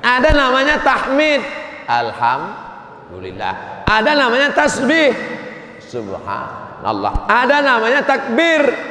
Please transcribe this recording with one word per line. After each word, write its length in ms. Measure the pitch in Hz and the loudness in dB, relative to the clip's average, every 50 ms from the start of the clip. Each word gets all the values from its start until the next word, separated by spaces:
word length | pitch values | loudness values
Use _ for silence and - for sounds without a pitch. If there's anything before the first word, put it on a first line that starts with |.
| - | 2
Ada 260 | 233 247 254 247 311 302 | 2 2 4 4 4 4
namanya 440 | 294 277 254 254 262 269 294 302 302 | 4 4 4 2 2 2 2 2 2
tahmid. 600 | 294 285 254 208 - 240 269 277 302 311 294 269 208 - - - - - - - - - | 2 2 0 0 0 0 2 2 4 4 2 0 -2 -4 -10 -10 -12 -14 -14 -14 -4 -2
Alhamdulillah. 2000 | 120 120 120 113 110 - 120 117 127 139 156 208 208 - - - - - - - - - - - 90 92 92 95 90 98 107 95 95 - - - - - - - | 0 0 0 -2 -4 0 0 0 2 0 -4 -8 -10 -12 -14 -16 -16 -18 -18 -20 -20 -20 -18 -16 -16 -12 -12 -10 -10 -6 -6 -6 -6 -6 -8 -12 -14 -6 0 2
Ada 240 | 208 220 220 214 302 | 2 2 4 2 4
namanya 360 | 294 277 240 226 254 285 285 277 | 4 4 4 4 2 2 2 2
tasbih. 600 | - 294 285 - - 262 240 311 330 311 269 - - - - - - - - - - - - - - - | 2 2 2 0 0 0 2 4 4 4 4 2 0 -6 -8 -10 -10 -12 -14 -16 -16 -18 -18 -20 -20 -20
Subhanallah. 1300 | - - 123 110 98 95 90 - 101 98 - - - - - - - - - - 101 110 101 98 101 - - - - | -10 -10 -8 -8 -8 -10 -10 -8 -6 -6 -6 -6 -10 -12 -12 -14 -14 -16 -8 -4 -4 -4 -2 -2 -2 -2 -2 0 2
Ada 320 | 208 240 254 247 277 294 285 | 4 4 4 2 2 2 2
namanya 360 | 277 254 226 220 226 254 294 233 | 2 2 2 2 2 0 0 2
takbir. 680 | - 269 254 - 262 226 240 330 339 320 311 285 269 - - - - | 0 0 0 0 -2 0 2 4 4 4 4 4 2 0 -2 -8 -10